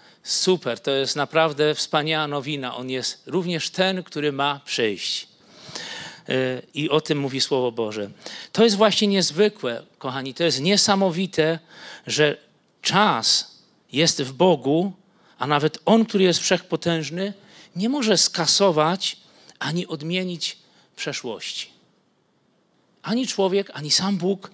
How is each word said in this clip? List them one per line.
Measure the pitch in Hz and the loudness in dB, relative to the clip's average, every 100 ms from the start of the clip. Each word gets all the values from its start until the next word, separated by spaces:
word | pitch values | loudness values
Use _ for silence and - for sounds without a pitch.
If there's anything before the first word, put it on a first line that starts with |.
| - _ | -20 _
Super, | - - - 180 135 117 | -6 0 2 2 0 -4
to | - | -2
jest | 135 135 151 | 0 0 -2
naprawdę | 139 160 160 143 151 151 | 0 2 2 2 0 0
wspaniała | - 160 151 156 151 | -2 -2 0 -2 -2
nowina. | 143 135 156 127 120 | -4 -4 -6 -6 -8
On | 127 | -6
jest | 131 123 - - | -4 -4 -8 -6
również | 151 175 170 - | -4 -2 -4 -4
ten, | - 190 185 | -2 -2 -2
który | - 151 147 | -6 -4 -2
ma | 135 139 143 - | -2 -2 -4 -6
przyjść. | - 113 95 - - - _ _ - - - - - - - - | -2 -2 -2 -6 -6 -8 _ _ -20 -16 -14 -12 -12 -14 -14 -4
Y, | 131 131 127 - 143 | -2 -2 -4 -8 -6
i | 151 | 0
o | 147 | 0
tym | - 151 | 2 -2
mówi | 139 131 | -2 -2
Słowo | - 135 123 | 0 0 0
Boże. | 113 110 107 101 - - - - | -2 -4 -4 -8 -10 -16 -16 -6
To | - 226 | 2 4
jest | 202 | 6
właśnie | 214 - 208 | 4 4 2
niezwykłe, | 196 165 147 214 208 123 117 - - | 2 2 2 2 2 -6 -8 -12 -12
kochani, | 135 131 131 127 | -8 -8 -8 -2
to | 170 | 0
jest | 131 | 0
niesamowite, | 151 202 208 196 190 160 190 - 156 165 - - - - - | 2 4 4 4 2 0 -2 0 0 0 -6 -20 -20 -16 -4
że | 117 151 - _ _ _ _ | 2 2 0 _ _ _ _
czas | - 180 208 127 113 - - - _ _ _ | 0 2 4 2 2 0 -2 -12 _ _ _
jest | 127 160 - | 0 2 2
w | 131 | -2
Bogu, | 131 180 151 131 156 196 185 _ _ _ - | 2 4 4 2 0 0 -6 _ _ _ -8
a | 131 | -2
nawet | 147 151 - - | 0 0 0 4
On, | 220 220 | 4 4
który | 202 185 | 4 4
jest | 170 | 2
wszechpotężny, | - 180 - 175 175 165 143 165 196 196 - - - 170 | 2 0 -2 -4 -2 -2 -4 -6 -6 -8 -18 -20 -14 -4
nie | 214 | -2
może | 294 220 185 | 0 2 4
skasować | - - 160 - 196 151 156 185 - - _ - - - | 2 0 0 4 4 4 2 2 -4 -8 _ -20 -20 -10
ani | 131 165 175 | -4 -4 -4
odmienić | 156 156 180 185 170 - - _ _ _ - | -8 -4 -4 -4 -4 -8 -10 _ _ _ -12
przeszłości. | - 139 123 98 - - - _ _ _ _ _ _ _ _ _ _ _ _ _ | -8 -8 -8 -10 -10 -10 -12 _ _ _ _ _ _ _ _ _ _ _ _ _
Ani | - 226 262 | -4 -2 -2
człowiek, | - 190 196 196 139 | 0 0 0 -2 -6
ani | 151 | -2
sam | - 185 196 | 0 2 0
Bóg | 175 190 - | 0 -2 -6